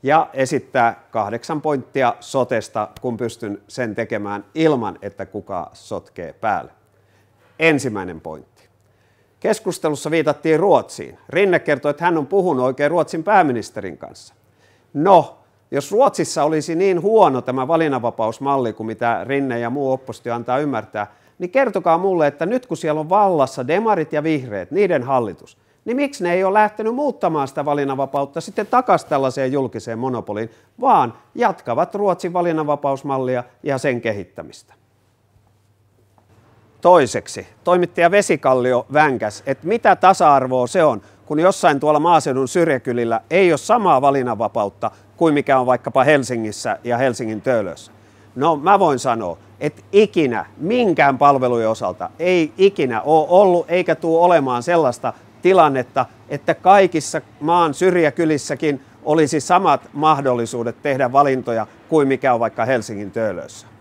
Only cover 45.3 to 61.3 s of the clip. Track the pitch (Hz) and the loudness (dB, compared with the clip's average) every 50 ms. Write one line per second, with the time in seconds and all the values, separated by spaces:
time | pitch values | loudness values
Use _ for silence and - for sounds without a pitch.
45.3 | 147 143 131 - 139 131 123 127 127 123 - 139 113 135 127 143 151 143 127 110 | 2 0 2 2 2 2 4 2 0 0 -2 -2 0 2 4 4 4 2 2 -2
46.3 | 127 117 110 107 104 - - 117 101 - - 120 120 117 131 135 117 - 127 110 | -4 -6 -6 -6 -8 -8 -6 -6 -6 -6 -4 -4 -2 0 0 -2 -2 -4 -6 -8
47.3 | 110 104 - 139 127 113 101 87 71 - - - _ _ _ _ _ _ _ _ | -8 -6 -2 -2 0 0 -2 -4 -8 -12 -18 -20 _ _ _ _ _ _ _ _
48.3 | _ 123 139 165 165 143 135 180 202 196 196 160 139 123 123 135 117 113 107 87 | _ -2 0 0 0 0 2 2 4 4 4 2 2 0 0 -2 -2 -2 -4 -6
49.3 | 82 - - _ - - - 151 - - - - - 202 220 202 - 190 156 131 | -8 -10 -14 _ -14 -6 -6 -6 -6 -8 -16 2 4 4 4 4 2 0 0 0
50.3 | 117 104 82 - - - 139 175 233 254 240 202 160 143 151 139 135 120 143 143 | -2 -4 -6 -8 -12 -10 -6 -4 -2 0 0 0 2 4 2 2 4 4 4 4
51.3 | 139 135 127 123 123 117 113 110 110 - - 95 87 - 87 - - - 160 180 | 4 4 2 0 0 0 0 0 -2 -2 -4 -8 -6 -6 -12 -14 -10 -4 -2 0
52.3 | 185 175 160 147 - - 190 202 196 185 151 127 117 107 - 147 156 160 156 139 | 2 2 0 -2 0 2 2 2 2 0 -4 -2 -2 -4 0 2 2 2 4 6
53.3 | 175 185 208 190 175 175 160 - 165 185 175 180 160 - - 170 165 165 170 180 | 6 6 6 6 4 2 0 0 -2 -2 0 0 -2 -2 0 0 2 4 4 6
54.3 | 175 160 139 131 123 120 117 170 175 165 156 127 120 - - 123 110 - - - | 4 4 2 0 -2 -4 -2 0 0 2 2 2 0 -2 -6 -8 -8 -8 -20 -20
55.3 | _ _ - 175 190 185 160 151 135 131 120 - - 139 123 - - _ - - | _ _ 2 4 6 6 6 4 4 0 -4 -4 -4 -4 -4 -4 -6 _ -14 -12
56.3 | - 143 - - 160 - - 180 196 202 196 180 - 160 139 - - 160 - _ | -12 -6 -4 -4 -4 0 4 6 6 6 6 4 0 -4 -6 -4 -8 -8 -10 _
57.3 | - _ 147 156 175 175 170 156 139 - 180 185 180 180 165 147 - - 170 156 | -18 _ -2 0 2 2 2 2 0 0 0 2 2 4 2 0 0 0 -2 0
58.3 | 156 139 - - 151 - 160 151 143 127 - - - - - - 151 165 156 135 | 0 -2 -4 -8 -8 -4 -2 -2 -2 -4 -8 -20 -20 -12 -4 0 2 2 2 2
59.3 | - 151 131 - 185 185 196 170 143 131 - - - 143 151 156 156 139 139 131 | 0 -4 0 2 2 2 4 2 0 0 -2 -10 -8 0 2 2 2 2 2 -2
60.3 | 123 120 117 113 - 120 117 117 113 _ _ 147 135 131 135 123 123 139 143 143 | 0 0 -2 -6 -6 -6 -6 -6 -8 _ _ -4 -2 0 -2 2 2 2 4 4